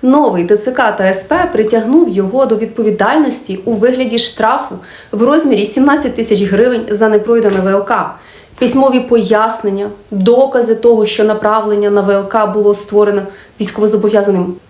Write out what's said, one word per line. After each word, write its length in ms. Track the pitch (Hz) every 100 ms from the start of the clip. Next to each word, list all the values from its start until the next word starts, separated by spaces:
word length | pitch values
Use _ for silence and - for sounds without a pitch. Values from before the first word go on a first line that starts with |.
Новий 440 | 254 285 269 185 175
Т 120 | 208
Ц 140 | 254
К 200 | 254 233
та 120 | 208
С 200 | 190 190
П 260 | - 330 349
притягнув 560 | - 220 226 214 294 339
його 360 | 190 190 247 254
до 100 | 214
відповідальності 1040 | 220 - 220 202 202 302 285 240 - 190 -
у 80 |
вигляді 460 | 214 240 254 247 226
штрафу 560 | - - 220 277 262 185 - - -
в 120 | 208
розмірі 420 | 240 302 311 214 208
сімнадцять 500 | 262 277 285 269 -
тисяч 260 | 226 196
гривень 440 | 196 196 247 240 226
за 180 | 208 220
непройдене 500 | 214 220 233 214 196
В 80 | 190
Л 180 | 196 202
К. 300 | 220 165 - - - - -
Письмові 400 | 247 262 269 254
пояснення, 920 | 247 233 185 214 226 220 208 196 202 - -
докази 640 | 202 190 247 262 254 233 226
того, 300 | 233 226 208
що 180 | -
направлення 680 | 214 214 208 220 208 208 202
на 120 | 202
В 80 | 190
Л 180 | 196 196
К 160 | 226 208
було 280 | 202 208
створено 480 | 202 - 208 208 202 190 - - _
військовозобов'язаним 920 | 196 - 214 214 208 208 202 190 180 180